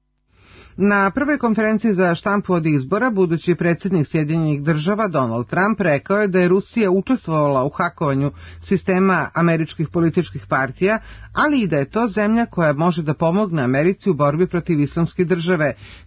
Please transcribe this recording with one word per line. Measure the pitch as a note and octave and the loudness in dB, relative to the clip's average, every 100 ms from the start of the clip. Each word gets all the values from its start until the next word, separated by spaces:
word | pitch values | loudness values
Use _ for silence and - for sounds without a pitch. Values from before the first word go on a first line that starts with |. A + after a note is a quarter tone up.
| _ _ _ _ _ - - - | _ _ _ _ _ -20 -18 -2
Na | G3+ G3+ G3 | 2 2 0
prvoj | C4+ C#4+ C#4+ | 0 0 0
konferenciji | A#3 A3 A3 G#3+ A#3 | 0 0 0 2 0
za | F#3 F3+ | 2 2
štampu | E3 G#3 G3+ - | 0 0 -2 0
od | F3 | 0
izbora, | D#3+ D3 C3 G#3 B3+ | 2 0 0 -2 0
budući | G3 F3+ E3 - | 0 0 0 -2
predsjednik | E3 F3 E3+ F#3+ F3 C3+ | 0 0 0 0 -2 0
Sjedinjenih | E3 D3 E3 D#3 D3 | -2 0 0 0 0
Država | D3 D3+ D#3+ G#3 G#3+ | -2 -2 -2 -2 0
Donald | D3 A#2+ A#2 A#2+ | 0 -2 -2 -4
Trump | E3+ G3+ G#3+ | -2 0 0
rekao | F3 C#3+ - G3+ | 0 0 0 0
je | G#3 | 2
da | F#3 | 2
je | F3+ | 4
Rusija | F#3+ - A#3 G3 | 2 0 0 2
učestvovala | F#3+ - B3+ - D#3 C#3+ C3+ | 2 0 -2 0 0 2 2
u | C3+ | 0
hakovanju | - F3 - D3 C3+ C#3+ - - - | -2 -4 -2 -2 0 -2 -6 -16 -18
sistema | - F#3 - F#3 F#3+ F3 A#2+ | -4 -2 0 2 2 2 -2
američkih | D#3+ E3+ E3 D#3 - D#3 | 0 0 0 -2 -6 -4
političkih | F3 E3 F3+ - - - | 0 0 0 -4 -10 -4
partija, | C#3 C3+ - F#3+ G#3+ - - - | -4 -4 -2 -2 -2 -6 -20 -8
ali | - D4 C#4 | -2 0 0
i | F#3+ | 0
da | D3+ | -2
je | C#3 | -2
to | G#3+ A#3+ | -2 -2
zemlja | F#3+ G#3 A3+ | 0 0 0
koja | A#3 - D#3 | 0 0 0
može | C#3+ F3 E3 | 2 0 0
da | D#3 | -4
pomogne | C#3+ E3 F#3+ G#3 D#3+ | 0 0 0 0 0
Americi | B2 C3+ E3+ F#3+ G3+ | 0 2 0 0 -2
u | |
borbi | C#3+ D3 D3+ F3+ | 0 0 0 -2
protiv | F3 E3+ D#3 | -2 -2 0
Islamske | C#3+ E3+ E3 - | 0 0 -2 -2
države, | E3 F3 E3 E3+ D3 - - - | -2 0 0 0 0 -4 -14 -20